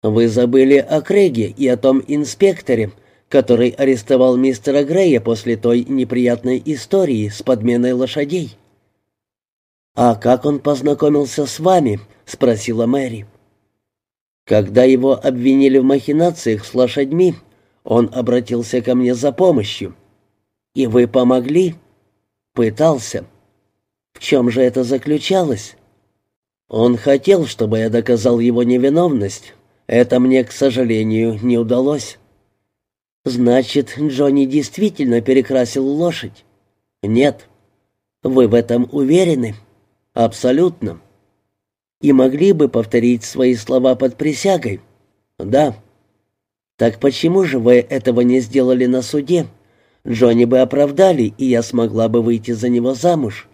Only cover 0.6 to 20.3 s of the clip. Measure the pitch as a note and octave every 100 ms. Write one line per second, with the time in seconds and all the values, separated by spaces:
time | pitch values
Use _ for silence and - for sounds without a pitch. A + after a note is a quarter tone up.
0.6 | C3 C#3 C3+ D#3 - G3+ F#3+ A#2 G#2 G#2
1.6 | C3+ B2 C3+ C3+ C3 D3 D3 - G3 F3
2.6 | - A#2+ G#2 - _ _ _ C#3+ A#2+ A#2+
3.6 | B2 - C#3 B2+ - C3 B2+ B2 C3 B2
4.6 | - C#3 C#3+ F3 F#3+ B2+ G#2+ A2+ A#2+ A2
5.6 | A#2 A#2+ A#2+ C3+ B2 B2 A#2+ A#2+ B2+ B2+
6.6 | - D3 - G3 F3+ A#2 G#2 G#2 - B2
7.6 | A2+ A#2+ B2 B2 B2+ - D3 F3+ C3+ G#2
8.6 | _ _ _ _ _ _ _ _ _ _
9.6 | _ _ _ - A#2+ A2 A#2+ B2+ D3 C#3+
10.6 | C#3+ C#3+ C#3+ C#3+ D3+ D3 C#3 - C#3+ -
11.6 | E3 F#3 C3+ G2+ - _ - - B2 A2
12.6 | A2+ A2+ A#2 C#3 C3 A2+ G#2 _ _ _
13.6 | _ _ _ _ _ _ _ _ - G#2+
14.6 | G#2 G#2+ C3 C3 C3+ C3 C#3+ B2+ B2+ C3+
15.6 | C#3 C3+ C3 C#3 C3+ D3 E3+ E3 - G#2+
16.6 | - B2 B2 C#3+ C#3 D#3+ F#3 C3+ _ _
17.6 | _ _ - A2+ A#2 B2+ A#2+ B2 A2+ A#2+
18.6 | A2+ B2+ A#2 B2 B2 B2 C#3+ C3+ F#3 D#3
19.6 | G#2 - F#2+ - _ _ _